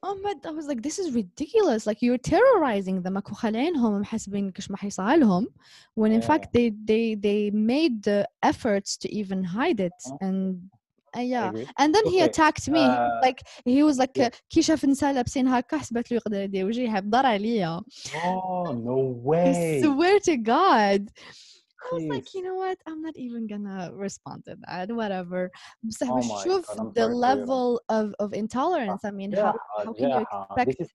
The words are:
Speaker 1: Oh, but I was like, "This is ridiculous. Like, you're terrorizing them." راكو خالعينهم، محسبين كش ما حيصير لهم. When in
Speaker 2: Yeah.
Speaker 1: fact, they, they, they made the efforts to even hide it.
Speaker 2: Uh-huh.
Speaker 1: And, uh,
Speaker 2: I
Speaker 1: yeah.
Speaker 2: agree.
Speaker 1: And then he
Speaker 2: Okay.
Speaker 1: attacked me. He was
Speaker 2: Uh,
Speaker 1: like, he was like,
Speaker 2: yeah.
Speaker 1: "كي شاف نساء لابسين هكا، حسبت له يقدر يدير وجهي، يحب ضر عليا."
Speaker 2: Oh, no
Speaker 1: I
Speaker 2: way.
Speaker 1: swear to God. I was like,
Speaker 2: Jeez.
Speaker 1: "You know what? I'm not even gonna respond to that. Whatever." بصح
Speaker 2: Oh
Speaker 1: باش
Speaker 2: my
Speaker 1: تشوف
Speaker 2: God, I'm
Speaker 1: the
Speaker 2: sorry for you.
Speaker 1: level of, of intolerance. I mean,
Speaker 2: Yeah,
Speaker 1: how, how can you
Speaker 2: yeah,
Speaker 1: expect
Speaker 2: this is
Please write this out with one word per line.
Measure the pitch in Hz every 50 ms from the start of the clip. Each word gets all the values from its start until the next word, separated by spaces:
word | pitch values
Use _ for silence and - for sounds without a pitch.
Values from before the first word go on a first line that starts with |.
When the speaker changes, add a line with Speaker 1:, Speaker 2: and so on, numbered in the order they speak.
Speaker 1:
Oh, | - 359 403 392 381
but | 403 403 294 - -
I |
was | 311 311 320 277
like, | 294 233
"This | 214 285 311 -
is | 392 330 247
ridiculous. | 240 208 175 _ - 277 311 - 453 415 339 240 - - 214
Like, | 214 -
you're | - 240 247 247 _ - 302
terrorizing | 339 466 539 508 403 311 262 220 202 196 185 185 190 175
them." | 185 190
راكو | 190 - - 208
خالعينهم، | - - 220 214 226 262 339 359 285 233 220 208 202
محسبين | 208 - - 220 - - 190 202 202 196
كش | 180 - 190 -
ما | 190 190
حيصير | - 202 - - 190 208 285
لهم. | 339 285 214 185 175 214 339 _ _ _ _ - - _ _ _ -
When | 214 214
in | 220 233
Speaker 2:
Yeah. | 226 -
Speaker 1:
fact, | - 208 202 - -
they, | 240 240 233
they, | 214 214 214 214 214 220 233 226 220
they | 208 196 208 202 214 208 208
made | 202 214 214 220 247 285 320 330 240 214 202
the | 214 202 202 202 - _ _ -
efforts | 240 302 - - 240 202 196 196 - - -
to | - -
even | - 208 214 190 190 190 190
hide | 180 170 214 269 359 339 208
it. | 190 175 175 _ - 127
Speaker 2:
Uh-huh. | 135 147
Speaker 1:
And, | 190 190 190 190 190 190 185 180 175 190 _ _ _ _ _ _ _ _ -
uh, | -
Speaker 2:
I | 247
Speaker 1:
yeah. | 247 254 247 220 185
Speaker 2:
agree. | 196 110 123 - - -
Speaker 1:
And | 269 302 311
then | 415 440 - 349
he | 381
Speaker 2:
Okay. | 330 247
Speaker 1:
attacked | - - 320 302 311 - - - 285
me. | 330
He | 294 254
was | 247 247
Speaker 2:
Uh, | 240 240 233 233 247 254
Speaker 1:
like, | 254 - - - - - -
he | 247 247 277 294 302
was | 294 247
like, | 254 - _ -
Speaker 2:
yeah. | 262 233 - - _ _
Speaker 1:
"كي | - 330
شاف | 311 - 320 - -
نساء | 277 277 262 - 285 277
لابسين | 262 247 - - 285 254 262
هكا، | 254 247 247 _ - 302
حسبت | 254 - 226 233 240 -
له | 240 226
يقدر | - 233 214 196
يدير | 196 196 196 190 190
وجهي، | 190 226 240 254
يحب | 233 214 196 190 208
ضر | 214 240 269
عليا." | 269 220 196 202 226 233 226 185 160 165 175 208 - - - - - -
Speaker 2:
Oh, | 156 170 180 185 185 185 185 185 180 180 170
no | 131 120 113 120 127 131
Speaker 1:
I | 135 131 127 120 120 131
Speaker 2:
way. | 156 - 359 - - - - - - - -
Speaker 1:
swear | 311 277 269 330 359 403 415
to | - - 320 247
God. | 220 220 233 294 359 392 320 233 208 196 202 202 202 220 _ - - - - - - - - _ _ _ _ _ - 494
I | 508
was | - 320 311 -
like, | - -
Speaker 2:
Jeez. | - -
Speaker 1:
"You | 381 370 370
know | 381 381 381
what? | 370 370 _ _ 320
I'm | 320 311 311 320
not | 302 - 254
even | 247 233 233 226 214
gonna | 208 208 208 202 190 190 180 165 - - 196 196
respond | - - _ - - - - -
to | - - -
that. | - - 175 180 202 233 233
Whatever." | 226 208 196 185 180 175 180 180 180 180 - - - - - _ -
بصح | 226 220 - 302 247
Speaker 2:
Oh | 247
Speaker 1:
باش | - 240 233
Speaker 2:
my | 214 202 196
Speaker 1:
تشوف | 339 370 392 339 -
Speaker 2:
God, | 208 208
I'm | 220 220 202
Speaker 1:
the | 233
Speaker 2:
sorry | 226 240
for |
you. | 240 247 240 247
Speaker 1:
level | 269 269 254 240 262 254 247 247 240 226 _ _ 220 220
of, | 214 208 196 - 208
of | 208 -
intolerance. | 190 214 220 - 247 269 339 370 320 247 202 185 202 -
I | 208
mean, | 202 196 196 196
Speaker 2:
Yeah, | 214 - 311
Speaker 1:
how, | - - 466 - - - 107 104
how | - 233
can | - 120 127
you | 131 123
Speaker 2:
yeah, | 107
Speaker 1:
expect | - - 101 98 - 98 - 247 127
Speaker 2:
this | 131 - 170 -
is | _